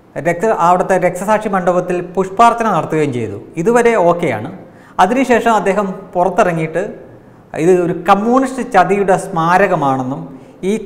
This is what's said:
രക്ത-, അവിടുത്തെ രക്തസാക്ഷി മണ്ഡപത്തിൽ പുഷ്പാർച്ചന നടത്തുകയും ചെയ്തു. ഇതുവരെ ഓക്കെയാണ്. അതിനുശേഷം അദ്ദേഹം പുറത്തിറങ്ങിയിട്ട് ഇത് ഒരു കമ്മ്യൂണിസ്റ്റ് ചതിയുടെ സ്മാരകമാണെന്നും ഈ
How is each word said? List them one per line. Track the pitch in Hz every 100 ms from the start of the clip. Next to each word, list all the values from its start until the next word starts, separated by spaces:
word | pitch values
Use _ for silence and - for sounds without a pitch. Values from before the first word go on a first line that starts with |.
| _ 143 147
രക്ത-, | 175 220 202 170
അവിടുത്തെ | 180 175 185 180
രക്തസാക്ഷി | 175 202 214 214
മണ്ഡപത്തിൽ | 190 180 180 175 180 175 -
പുഷ്പാർച്ചന | 190 - 233 226 220 170
നടത്തുകയും | 143 156 143 120
ചെയ്തു. | 107 101 - 160
ഇതുവരെ | 175 240 233 220 175
ഓക്കെയാണ്. | 170 165 110 123 185 - - - -
അതിനുശേഷം | 190 247 254 233 233 220
അദ്ദേഹം | 180 190 196 - - 180
പുറത്തിറങ്ങിയിട്ട് | 185 185 185 165 156 165 214 - - - - - - -
ഇത് | 165 180 170
ഒരു | - -
കമ്മ്യൂണിസ്റ്റ് | 196 226 254 269 - 202
ചതിയുടെ | 190 170 202 196 185 -
സ്മാരകമാണെന്നും | 165 165 185 196 175 139 131 127 151 - - - - 185
ഈ | 214